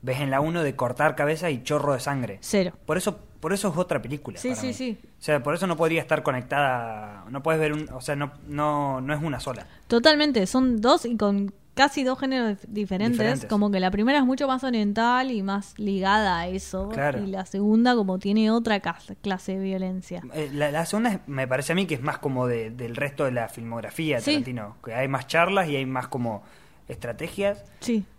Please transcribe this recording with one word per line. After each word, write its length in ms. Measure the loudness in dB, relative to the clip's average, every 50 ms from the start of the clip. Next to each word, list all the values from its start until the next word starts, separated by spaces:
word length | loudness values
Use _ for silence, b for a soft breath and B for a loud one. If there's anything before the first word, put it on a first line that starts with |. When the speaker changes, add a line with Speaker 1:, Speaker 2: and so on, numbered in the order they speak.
Speaker 1:
ves 200 | -2 -4 -2 -2
en 100 | 0 2
la 80 | 2 2
uno 240 | 2 2 0 0 0
de 120 | 0 0 0
cortar 380 | -2 -2 2 2 2 2 4
cabeza 340 | 2 0 0 0 0 0 -2
y 120 | -2 -2 -2
chorro 280 | 0 0 0 2 2 0
de 60 | 0
sangre. 380 | 0 -2 -2 -2 -4 -6 -6 -10
Speaker 2:
Cero. 320 | -6 0 2 2 2 2 -2 -10 -4
Speaker 1:
Por 120 | -2 -2 0
eso, 200 | 0 -2 -4 -4 -14 -20 -20 -8
por 100 | -2 -2
eso 160 | -2 0 0 0
es 60 | 0 0
otra 240 | 0 0 0 -2
película 360 | -2 -4 -8 -8 -8 -10 -12 -6
Speaker 2:
Sí, 100 | -4 -4
Speaker 1:
para 120 | -4 -2
Speaker 2:
sí, 60 | -4 -4
Speaker 1:
mí. 60 | -4
Speaker 2:
sí. 240 | -4 -4 -6 -6 -8 -10
Speaker 1:
O 180 | -20 -20 -10
sea, 220 | 0 2 2 2 2
por 120 | 0 -2
eso 120 | 0 0 0
no 80 | 2
podría 240 | 2 2 2 2 2
estar 240 | 2 2 0 0 2
conectada, 1000 | 0 -2 -2 -2 -2 0 2 2 2 2 0 -2 -6 -8 -10 -10 -12 -14 -16 -14 -8
no 140 | -8 -4 0
puedes 160 | 2 2 4
ver 140 | 2 2 0
un, 160 | -2 -4 -8
o 80 | -10 -10
sea, 160 | -6 -4 -2
no, 160 | -2 -2 -6 -6 -12 -14 -8
no, 540 | -2 0 0 2 2 0 0 0 -2 -4
no 120 | -2 -2 -2
es 80 | -2
una 200 | -2 -2 -4 -4
sola. 260 | -4 -6 -8 -8 -10 B B B B 2
Speaker 2:
Totalmente, 580 | 2 6 8 8 6 6 4 4 4 2 0 2
son 320 | 2 2 2 4 2 4
dos 240 | 4 4 4 4 4
y 140 | -2 -2 2
con 340 | 2 2 2 2 -2 -4 -6 -12 _ _ _
casi 300 | 2 2 4 4 0 0
dos 160 | 0 0 0
géneros 340 | -2 -2 0 0 0 0 -2 -4
dif-, 100 | -8 -8
diferentes, 500 | -6 -4 -4 -2 -2 0 0 0 2 2
Speaker 1:
Diferentes. 300 | 2 2 2 0 -2 0
Speaker 2:
como 200 | 2 2 4 4
que 100 | 2 2
la 120 | 2 2
primera 260 | 2 2 2 4 4 4
es 60 | 4
mucho 220 | 4 2 2 0 0
más 160 | 0 0 0
oriental 680 | 0 0 2 2 2 2 2 2 4 4 2 2 0
y 140 | -2 -2 -2
más 300 | -2 -2 -2 -4 -6 -10 -6
ligada 600 | -2 -2 0 2 2 4 4 4 4 2 2 0
a 80 | -2 -4
eso, 420 | -4 -6 -6 -6 -6 -6 -6 -4
Speaker 1:
Claro. 300 | -2 0 0 0 0 0 -4
Speaker 2:
y 40 | -4
la 180 | -6 -6 -8
segunda 480 | -6 -4 0 2 4 6 6 6 6 4
como 220 | 4 2 0 -2 -2
tiene 320 | -2 0 2 4 4 4
otra 300 | 2 2 2 0 0 0
cas-, 340 | 0 -4 -6 -6 -12 -18 -18 -10
clase 360 | -6 -4 -4 -4 -4 -6 -6 -4
de 60 | -4
violencia. 600 | -4 -2 -2 -4 -4 -6 -6 -8 -10 -12 -12 -12 -10 -6
Speaker 1:
Eh, 160 | -6 -6 -4 -2
la, 180 | 0 0 0
la 140 | 2 0 -2 0
segunda 240 | 0 0 2 2 0
es, 60 | -2 -4 -6
me 200 | -4 -2 0 0
parece 260 | 0 0 0 0 0
a 20 |
mí 100 | 0 2
que 80 | 0 -2
es 60 | -2
más 160 | -2 -4 -4 -2
como 280 | -2 -2 0 0 0 0
de, 220 | 0 -2 -2 -6
del 240 | -8 -8 -8 -8 -4
resto 300 | -4 -4 -4 -2 0 0
de 60 | 0
la 160 | 0 0 -2 -4
filmografía 680 | -6 -10 -10 -8 -8 -8 -8 -10 -6 -4 0 0 0 0
de 40 |
Speaker 2:
Sí. 100 | 2 2
Speaker 1:
Tarantino, 460 | 0 0 0 -4 -6 -8 -8 -10 -14 -14 -14
que 100 | -8 -4
hay 120 | -2 -2 0
más 200 | 0 -2 -4 0
charlas 420 | 2 2 4 4 4 2 2 2
y 60 | 0
hay 100 | -2 -2
más 220 | -2 -4 -4 -4 -4
como 360 | -4 -4 -4 -4 -4 -6 b b b b b b b b b -14
estrategias. 760 | -14 -10 -8 -10 -8 -8 -8 -10 -4 -2 0 0 -2 -2 -10 -20 -20 -10
Speaker 2:
Sí. 260 | -4 0 0 0 0 -4 -12